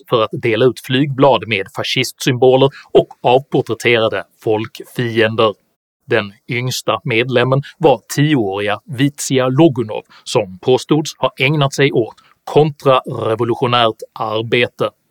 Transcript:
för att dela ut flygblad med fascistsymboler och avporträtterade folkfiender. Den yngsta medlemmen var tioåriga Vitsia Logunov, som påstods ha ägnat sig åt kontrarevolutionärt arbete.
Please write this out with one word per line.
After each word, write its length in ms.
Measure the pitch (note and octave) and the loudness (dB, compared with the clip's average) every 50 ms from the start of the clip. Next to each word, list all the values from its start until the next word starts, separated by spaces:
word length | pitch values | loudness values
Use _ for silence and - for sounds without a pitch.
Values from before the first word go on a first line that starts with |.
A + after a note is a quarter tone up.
| - - | -4 -2
för 120 | C3 A#2 | 0 0
att 80 | A2 - | 0 -2
dela 340 | - C#3 G#2+ A#2+ - B2 C3 | -4 -4 -2 -2 0 2 2
ut 140 | B2+ A2+ - | 2 0 -2
flygblad 680 | - - C3 C3 D3+ D3 C3 B2 C3+ C3+ A#2+ G2+ G2+ | -6 -4 -2 -2 0 -2 0 2 2 4 4 2 0
med 200 | G#2 A2+ F#2+ F#2+ - - | -4 -4 -6 -6 -8 -8
fascistsymboler 960 | - - - - C3 B2 - - _ - - B2+ A#2+ B2+ B2+ B2+ C3 C3+ C#3 - - - _ | -8 -8 -4 -2 -2 -4 -4 -6 _ -4 -4 0 4 4 4 6 6 4 2 0 -6 -14 _
och 160 | - - B2+ - - _ | 2 2 2 2 -8 _
avporträtterade 1040 | - B2+ B2 C3 C#3+ - - D3 - - A2+ - - B2+ A#2+ A2+ A2 G#2+ G#2 F#2+ F2 - _ _ - | 0 2 2 2 0 0 -2 -2 -2 -2 -6 -4 0 0 2 2 2 0 -2 -4 -8 -10 _ _ -2
folkfiender. 1120 | A#2 G#2+ G#2+ A2 A2 - - - - - - B2 A#2 A2 A2+ A2 A2 A2+ A#2 A2+ G#2+ G2 - _ _ _ _ _ _ _ _ _ | -2 -2 -2 -2 -8 -12 -18 -20 -10 -6 -6 -6 -2 0 0 0 0 2 2 0 0 0 -4 _ _ _ _ _ _ _ _ _
Den 280 | - A#2+ A2 G#2 G2+ - _ _ | -2 -2 -2 -2 -4 -12 _ _
yngsta 540 | - C3 A#2+ B2 B2+ - - - - A2 G#2+ - | -8 -6 -4 -4 -4 -6 -6 -4 -4 -4 -4 -4
medlemmen 580 | C3+ A#2 A2 B2+ C3 A#2+ B2 B2 C3 C3 C#3 - - - | -2 -2 0 0 0 0 0 2 2 0 -2 -2 -6 -8
var 240 | _ D#3+ D3+ B2+ A2 - - - | _ 2 2 2 0 -4 -6 -2
tioåriga 640 | C#3 D3 D3+ D3+ C3 G#2+ F#2+ F#2+ G2+ G#2 G2+ G#2 G#2+ - | -2 0 2 2 0 0 -2 -4 -4 -4 -4 -4 -6 -8
Vitsia 600 | - C#3+ A2 C#3 C#3+ - - - - C#3 B2 B2+ | -12 -4 -2 -2 -2 -2 -6 -6 -2 -2 0 0
Logunov, 540 | C3 C3 C#3 E3 E3 A#2+ B2 A2 A2 G#2+ - - _ _ - _ | 0 4 4 4 4 4 0 -6 -6 -8 -12 -12 _ _ -20 _
som 360 | - - B2 G#2 F#2 F#2 F2+ | -4 -2 -2 -2 -2 -10 -6
påstods 560 | - C3 B2+ A#2+ - - D3+ D3 D#3 - - | 0 2 2 2 2 0 0 0 0 -4 -6
ha 140 | _ - B2+ - - | _ -6 -6 -2 -2
ägnat 340 | C3+ C3+ D#3 D3+ C#3 C#3 - | -2 0 2 2 0 0 2
sig 180 | - C3 A2+ | 0 0 2
åt 240 | - - A2 - - _ _ _ _ _ _ | 2 0 -2 -2 -8 _ _ _ _ _ _
kontrarevolutionärt 1600 | - - C#3+ D3+ D#3 C#3+ - - C#3 C3 C3 - - B2+ A2 A2 A2 A2+ A2 A#2+ A#2 A#2 - C3+ A#2+ A#2+ A#2+ A#2 A2 A2 - - - _ | 0 2 4 4 2 0 -2 0 2 2 2 0 -4 -8 -4 -2 -2 -2 -2 -2 -2 -2 -2 -2 0 2 2 2 0 0 -4 -12 -18 _
arbete. 760 | - A#2+ A2 G#2+ A2 A2+ A2+ C3 B2 A#2+ - - - A#2+ G#2+ - _ _ _ | -8 -6 -4 -4 -6 -4 -2 0 0 0 -2 -2 -6 -6 -6 -6 _ _ _